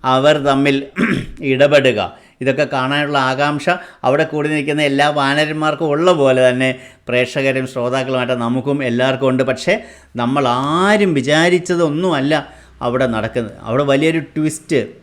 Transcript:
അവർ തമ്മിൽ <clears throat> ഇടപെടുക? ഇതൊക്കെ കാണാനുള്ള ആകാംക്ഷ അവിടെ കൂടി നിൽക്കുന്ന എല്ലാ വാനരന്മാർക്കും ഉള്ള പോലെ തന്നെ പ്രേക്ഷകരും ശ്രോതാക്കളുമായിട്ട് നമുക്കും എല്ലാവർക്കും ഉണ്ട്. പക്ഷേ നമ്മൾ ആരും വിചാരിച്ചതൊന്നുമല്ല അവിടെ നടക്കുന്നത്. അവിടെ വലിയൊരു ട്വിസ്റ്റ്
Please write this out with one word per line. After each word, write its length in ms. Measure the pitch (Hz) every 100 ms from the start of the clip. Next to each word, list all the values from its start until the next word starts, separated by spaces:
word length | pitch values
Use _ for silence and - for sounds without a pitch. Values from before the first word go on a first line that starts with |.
അവർ 320 | 127 131 143 151
തമ്മിൽ 500 | 139 135 139 139 139 -
<clears throat> 440 | 220 185 - -
ഇടപെടുക? 840 | 143 131 143 143 131 107 87 - - _
ഇതൊക്കെ 260 | 131 135 135
കാണാനുള്ള 460 | 135 131 143 147 143
ആകാംക്ഷ 520 | 131 131 143 147 175 180 - -
അവിടെ 200 | 127 143
കൂടി 240 | 156 151 151
നിൽക്കുന്ന 340 | 151 143 147
എല്ലാ 280 | 147 139 147
വാനരന്മാർക്കും 760 | 147 139 147 151 156 156 147 160
ഉള്ള 260 | 143 180
പോലെ 360 | 165 139 127 127
തന്നെ 260 | 123 131 127 - - -
പ്രേക്ഷകരും 580 | 123 123 151 135 131 131
ശ്രോതാക്കളുമായിട്ട് 640 | 131 123 131 131 127 123
നമുക്കും 520 | 123 117 127 127 143
എല്ലാവർക്കും 440 | 131 117 131 131 131
ഉണ്ട്. 140 | 131
പക്ഷേ 420 | 131 127 - 214 - - - 120
നമ്മൾ 320 | 120 139 131
ആരും 680 | 120 139 165 196 208 202
വിചാരിച്ചതൊന്നുമല്ല 1300 | 147 127 151 175 175 175 175 165 147 185 147 135 156 139 - - -
അവിടെ 240 | 123 127 127
നടക്കുന്നത്. 460 | 113 110 120 107 -
അവിടെ 220 | 104 123
വലിയൊരു 340 | 143 139 160 160
ട്വിസ്റ്റ് 680 | 135 156 156 156 - 147 - -